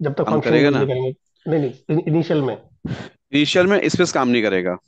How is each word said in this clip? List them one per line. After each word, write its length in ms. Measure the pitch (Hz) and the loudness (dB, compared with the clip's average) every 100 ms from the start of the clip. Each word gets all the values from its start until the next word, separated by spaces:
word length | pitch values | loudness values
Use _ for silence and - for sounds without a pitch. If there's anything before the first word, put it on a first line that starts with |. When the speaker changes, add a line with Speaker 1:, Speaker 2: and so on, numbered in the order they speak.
Speaker 1:
जब 120 | 147 | -6
तक 100 | 139 | -4
Speaker 2:
काम 100 | 156 | -2
Speaker 1:
function 160 | 156 120 | 0 2
Speaker 2:
करेगा 160 | 117 143 | 4 4
Speaker 1:
यूज 100 | 139 | 2
Speaker 2:
ना। 60 | |
Speaker 1:
नहीं 60 | 135 | 0
करेंगे। 260 | 127 131 - _ _ 175 | -2 -4 -8 _ _ -4
नहीं, 100 | 156 | -2
नहीं, 360 | 135 117 - 156 | -2 -6 -4 -4
इन-, 120 | 180 | 0
इनिशियल 340 | 160 156 156 | 0 0 -2
में। 200 | 131 104 - _ - - - _ _ | -2 -6 -14 _ -10 -10 -12 _ _
Speaker 2:
इनिशियल 340 | 139 147 190 180 | 0 2 2 2
में 220 | 202 - | 2 0
space 240 | - 170 | 0 0
काम 160 | 151 127 | 0 0
नहीं 140 | 120 | 2
करेगा, 320 | 107 95 90 90 | 2 0 -2 -6